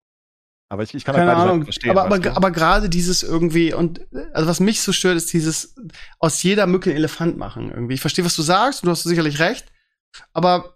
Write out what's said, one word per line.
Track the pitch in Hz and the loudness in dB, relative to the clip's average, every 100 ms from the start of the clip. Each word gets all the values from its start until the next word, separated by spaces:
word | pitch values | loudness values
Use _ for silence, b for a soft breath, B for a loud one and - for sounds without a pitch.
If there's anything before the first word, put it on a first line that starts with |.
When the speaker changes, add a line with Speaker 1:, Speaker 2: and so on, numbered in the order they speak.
| _ _ _ _ _ _ - | _ _ _ _ _ _ -12
Speaker 1:
Aber | 98 | -8
ich, | 110 | -8
ich | 143 - | -8 -2
kann | 139 | 2
halt | |
Speaker 2:
Keine | 175 | 4
Speaker 1:
beide | 170 | 4
Seiten | 180 | 4
Speaker 2:
Ahnung. | 170 | 2
Speaker 1:
verstehen, | 147 - - | -2 -4 0
Speaker 2:
Aber, | 190 | 2
aber, | 185 196 | 4 2
Speaker 1:
weißt | 175 | 0
du? | 190 | 2
Speaker 2:
aber | 190 | 2
gerade | 165 160 226 208 | 4 4 4 2
dieses | 175 175 - | 0 2 0
irgendwie | - 165 170 165 165 | 0 0 2 2 2
und, | - 165 - - 127 - | 2 -2 -4 -12 -12 -8
also | - 160 | -2 0
was | 175 | 2
mich | 190 220 | 2 0
so | - | 0
stört, | 185 185 170 | 0 2 0
ist | - | 0
dieses | 170 156 160 - - 196 B B B | -2 -2 -4 -8 -14 -18 B B B
aus | 160 - | -6 -2
jeder | 180 208 190 | 0 2 2
Mücke | 185 180 | 2 0
einen | 147 | 0
Elefant | 156 - 165 - | -2 -2 -4 -4
machen | 95 113 110 | -8 -10 -10
irgendwie. | 107 120 131 | -8 -6 -4
Ich | |
verstehe, | 156 - 175 | -4 -2 -2
was | - | -2
du | |
sagst | 151 190 254 277 | 0 2 2 0
und | 175 | -2
du | |
hast | 165 | -2
sicherlich | 170 170 151 147 | 0 0 0 0
recht. | 170 262 - _ _ _ _ B B | 0 -2 -10 _ _ _ _ B B
Aber | 165 180 180 175 | 0 2 2 -2